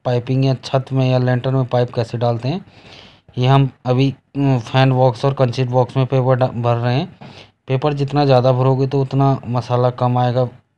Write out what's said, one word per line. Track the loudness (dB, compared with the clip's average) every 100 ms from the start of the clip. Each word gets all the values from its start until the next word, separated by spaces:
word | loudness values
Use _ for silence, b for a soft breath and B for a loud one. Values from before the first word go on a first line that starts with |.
पाइपिंग | -4 -2 0 0
या | 0 -2
छत | -2 -4 -2
में | -2 2
या | 2
लेंटर | 2 0 0
में | -2 0
पाइप | 0 0
कैसे | -2 -4 -2
डालते | -2 -2 -4
हैं, | -6 -10 B B B B B _ -2
ये | 2
हम | 4 2 -2 -2
अभी, | 0 0 -2 _ -4
उम, | 0 0
फैन | 0 0 2
बॉक्स | 4 2 2
और | -2
कंसीट | 0 -2 0 -2
बॉक्स | 0 0 -2
में | 0
पेपर | 0 0 0
डा-, | 0
भर | -2 -2 0
रहे | 0
हैं। | -2 -4 -10 B B B _ -6
पेपर | -2 -2
जितना | -2 -2 0
ज़्यादा | 4 4 4
भरोगे | 2 2 0 0
तो | -2
उतना | -2 0 0 0 -2
मसाला | -6 -2 0 0
कम | 0 -2 0
आएगा | 0 0 -2 -6 _